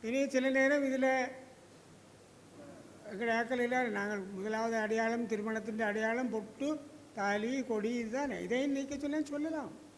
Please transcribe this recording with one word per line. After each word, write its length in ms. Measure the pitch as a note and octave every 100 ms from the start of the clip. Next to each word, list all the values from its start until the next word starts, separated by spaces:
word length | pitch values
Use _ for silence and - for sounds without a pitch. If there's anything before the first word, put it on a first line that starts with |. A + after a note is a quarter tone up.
| A3
இனி 120 | C4 C#4 C4
சில 140 | C4 C4+
நேரம் 260 | C4+ D4 C#4
இதுல 180 | C4 C4 C4 B3+ - - - - - - - - - - - - - - - - - -
எங்களுடைய 280 | G3 A#3 A3+
ஆட்கள் 240 | A#3 B3 A#3+
எல்லாம் 320 | B3+ B3 G#3
நாங்கள் 240 | G#3 G#3 F#3+ G3
முதலாவது 420 | G#3 A3 A3+ A3+ G#3+
அடையாளம், 420 | A3 A3+ A#3 A3+
திருமணத்தின் 580 | G#3+ G#3+ A3 G#3+ G#3+ G#3+
அடையாளம் 420 | G#3 A3 A#3 B3+
பொட்டு, 360 | A3 G3+ - C#4 D4+ - - - -
தாலி, 340 | G3+ G#3 A3+ C4+ B3
கொடி 220 | A3 G#3+ A#3+
இதுதானே. 360 | A3+ B3 C#4+ F3+ F3
இதை 160 | B3 C#4+ C4+
நீக்க 160 | C#4 C#4+
சொன்னா 160 | C#4+ D4+ D4
சொல்லலாம். 400 | C#4+ D#4 D#4+ B3 - -